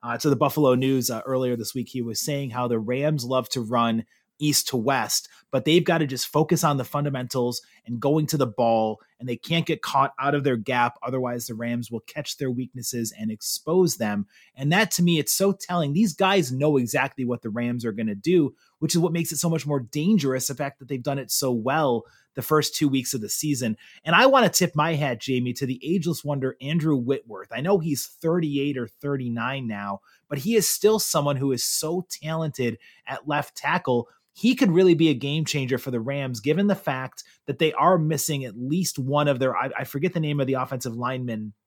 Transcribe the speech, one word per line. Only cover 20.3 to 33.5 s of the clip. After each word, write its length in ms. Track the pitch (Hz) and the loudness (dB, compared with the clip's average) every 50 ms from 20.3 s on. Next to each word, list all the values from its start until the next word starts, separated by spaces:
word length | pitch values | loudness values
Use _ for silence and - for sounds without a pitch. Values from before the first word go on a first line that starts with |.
| - 131 170 - | -2 -2 -2 -4
the 80 | 139 | -6
fact 240 | - 120 113 - _ | -4 -6 -8 -8 _
that 100 | - 123 | -12 -8
they've 120 | 143 131 | -8 -6
done 180 | 123 147 139 139 | -4 -4 -4 -4
it 120 | 131 107 | -4 -4
so 220 | - - - 131 123 | -4 -2 0 0 0
well 500 | 117 107 123 139 156 156 139 120 113 - - _ _ _ _ _ | 0 0 0 0 2 2 2 2 0 -2 -6 _ _ _ _ _
the 80 | - | -10
first 340 | 127 - 156 156 143 - - | -2 2 2 2 2 2 -2
two 140 | - 156 143 | 0 0 2
weeks 240 | 135 135 123 - - | 2 2 0 0 -4
of 80 | 127 | -4
the 80 | 107 101 | -4 -4
season. 480 | - - - 151 143 123 127 113 110 - - - - - _ | -6 -4 -2 -2 -2 0 0 -2 -4 -4 -8 -20 -20 -14 _
And 120 | 156 165 | 2 4
I 100 | 180 240 | 6 6
wanna 240 | 269 269 269 240 185 | 8 8 8 6 6
tip 260 | - - 185 170 - | 4 2 0 0 2
my 200 | 151 151 165 165 | 0 0 0 0
hat, 260 | 147 151 139 123 113 | 0 0 -2 -2 -4
Jamie, 320 | - - 131 127 123 123 120 | -2 -2 -2 0 0 -2 -4
to 140 | - 139 123 | -4 -4 -4
the 120 | 131 123 - 143 | -4 -6 -4 -2
ageless 360 | 170 196 151 170 160 - - | -2 -2 0 -2 -4 -4 -4
wonder, 340 | 143 147 139 131 131 131 _ | -4 -4 -2 -2 -4 -6 _
Andrew 380 | 127 139 156 170 151 160 151 131 | -6 -2 -2 0 2 2 2 2
Whitworth. 520 | 120 120 135 135 - 117 107 95 95 - 117 | 2 0 -2 -2 -4 -10 -14 -14 -12 -10 -8
I 80 | 117 | -4
know 160 | 139 175 202 196 | 0 2 2 2
he's 300 | 156 165 - - - - | 2 0 -4 -4 -6 -10
thirty-eight 680 | - _ - 160 165 180 170 151 143 139 139 147 139 131 | -14 _ -2 0 0 2 0 0 0 0 -2 -2 -2 -4
or 100 | 120 110 | -6 -8
thirty-nine 800 | _ _ - 143 143 135 127 120 117 117 113 123 135 139 131 117 | _ _ -6 -4 -4 -4 -4 -4 -4 -4 -4 -6 -6 -6 -6 -6
now, 340 | 107 101 101 101 101 98 _ _ _ _ _ _ | -6 -6 -6 -6 -8 -8 _ _ _ _ _ _
but 120 | 147 139 | -8 -6
he 160 | 127 190 233 | -2 2 2
is 120 | 220 185 - | 2 2 2
still 300 | - - - 208 220 214 | -2 2 2 2 2 2
someone 400 | - - - 160 143 143 143 135 | 0 0 0 0 2 0 0 0
who 140 | 135 139 | 0 -2
is 120 | 131 120 - | 0 0 -2
so 440 | - - - - 156 170 185 180 _ | -2 -2 -4 -4 -2 -4 -4 -6 _
talented 720 | - - - 156 160 160 160 156 - - 131 120 104 - _ - _ _ _ | -12 -12 -8 -6 -4 -4 -4 -4 -4 -2 -2 -2 -2 -4 _ -20 _ _ _
at 220 | - 135 - - 143 | -12 -12 -10 -6 -2
left 280 | 147 147 - - | -2 -2 -2 -4